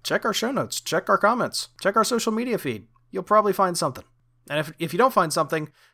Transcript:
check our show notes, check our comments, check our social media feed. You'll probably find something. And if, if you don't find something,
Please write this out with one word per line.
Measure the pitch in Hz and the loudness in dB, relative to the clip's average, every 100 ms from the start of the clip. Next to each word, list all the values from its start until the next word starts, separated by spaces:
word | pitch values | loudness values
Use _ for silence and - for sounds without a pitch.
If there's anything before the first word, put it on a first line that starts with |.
check | - 175 | -4 -2
our | 233 | -2
show | - 233 | -2 -2
notes, | 233 113 - | -2 -4 -6
check | - 160 - | -4 -2 0
our | 190 | 2
comments, | 208 240 147 - - - | 2 2 -2 -6 -10 -4
check | 190 220 | 0 2
our | 202 | 2
social | 233 226 | 0 0
media | 220 247 196 | -2 -2 -2
feed. | 139 107 - _ _ | -2 -6 -10 _ _
You'll | 190 | -6
probably | 180 214 208 | 2 4 4
find | 190 185 165 | 2 0 0
something. | 151 131 - _ _ _ - | -2 -4 -16 _ _ _ -6
And | 147 | -4
if, | 151 - | -4 -6
if | 160 | -4
you | 180 | 2
don't | - | 4
find | 202 160 | 4 2
something, | 165 147 160 151 _ _ | 0 0 -2 -4 _ _